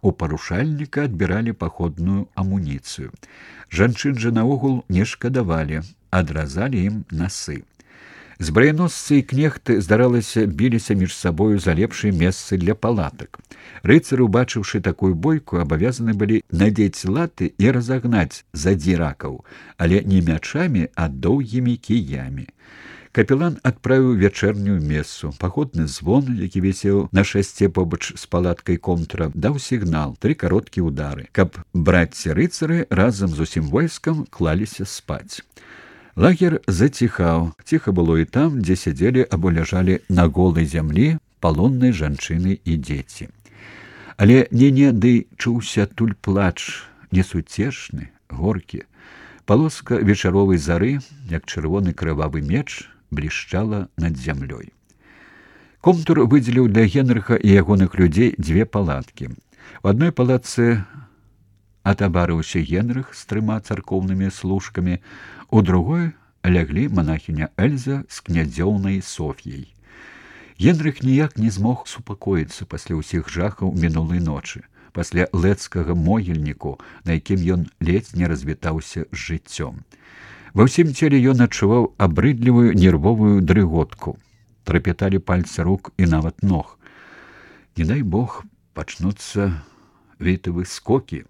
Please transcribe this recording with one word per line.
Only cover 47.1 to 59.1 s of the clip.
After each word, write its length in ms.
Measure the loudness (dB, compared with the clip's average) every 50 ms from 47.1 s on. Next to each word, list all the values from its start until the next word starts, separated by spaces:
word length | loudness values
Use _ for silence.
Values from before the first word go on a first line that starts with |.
| 0
несуцешны, 1040 | 0 0 0 -2 -6 -6 _ -4 -4 -4 -4 -4 -8 -14 -12 -12 -12 -12 -12 _ _ _ _ -10
горкі. 560 | -4 -2 -2 -2 -2 -6 _ -14 -14 -14 _ _ _ -20 -20 -20 -20 -20 -20 -20 -20 _
Палоска 560 | 2 4 4 4 2 -2 -6 -4 -2 -2 0
вечаровай 560 | 2 2 2 2 2 0 2 4 4 4 2
зары, 480 | 2 2 0 0 0 0 0 -2 -4 -6 -10 -20 -20 -10 -8
як 160 | -8 -8 -8
чырвоны 480 | -8 -10 -6 -4 -2 -2 0 0 -2 -2
крывавы 480 | -4 -4 -4 -2 -2 -4 -4 -4 -4
меч, 480 | -4 -2 -2 -2 -2 -4 -10 -16 -16 -20 -20 _ _ _ -6
блішчала 800 | -6 -6 -6 -6 -8 -10 -4 -4 -4 -2 -2 -4 -6 -6 -8 _ -4
над 160 | -4 -4 -4
зямлёй. 560 | -4 -6 -8 -8 -8 -8 -10 -12 -14 -16 -20 _ _ _ _ _ _ _ _ _ _ -20 -20 -20 -20 _ _ _ _ _ _ _ _ 4
Комтур 400 | 4 4 4 4 2 4 4 6
выдзеліў 480 | 6 6 4 4 4 2 4 4 4 6
для 160 | 4 4 4
Генрыха 480 | 4 2 2 2 2 0 2 0 0
і 240 | 2 4 6 6 6
ягоных 320 | 6 4 4 4 4 2 4 2
людзей 320 | 2 4 4 4 2 2 2 -2
дзве 240 | -2 0 2 2 2
палаткі. 720 | 2 -2 -2 -2 -2 -4 -4 -8 -12